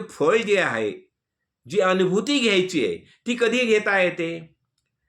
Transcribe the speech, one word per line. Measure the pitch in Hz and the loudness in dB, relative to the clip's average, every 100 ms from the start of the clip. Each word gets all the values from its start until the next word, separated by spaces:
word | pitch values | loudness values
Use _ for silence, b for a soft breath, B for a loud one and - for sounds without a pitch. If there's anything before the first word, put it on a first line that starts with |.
| 220 | -4
फळ | - 151 226 | -2 2 2
जे | 208 196 | 2 0
आहे, | 147 113 107 - - _ _ _ _ _ 120 | 0 -2 -4 -6 -16 _ _ _ _ _ -4
जी | 196 | 0
अनुभूती | 185 185 180 196 208 285 | 2 2 2 0 0 0
घ्यायची | 226 190 185 165 98 | 2 2 0 -2 -2
आहे, | 82 b b 233 | -4 b b -6
ती | 240 | -2
कधी | 226 247 233 | 0 0 2
घेता | 214 208 196 | 2 2 0
येते? | 180 175 165 165 160 _ _ _ _ _ | 0 -2 -6 -8 -14 _ _ _ _ _